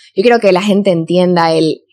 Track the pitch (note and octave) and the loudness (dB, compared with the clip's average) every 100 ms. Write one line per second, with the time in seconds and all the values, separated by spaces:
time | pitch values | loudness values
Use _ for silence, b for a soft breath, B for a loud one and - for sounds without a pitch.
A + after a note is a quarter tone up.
0 | b - A#3 A#3 G3+ F3+ G#3 G3 G3+ E3+ | b -2 0 2 2 0 0 0 0 -2
1 | E3 F3 F3+ F3 E3 D#3+ D#3+ - _ | -2 0 0 0 0 0 -2 -4 _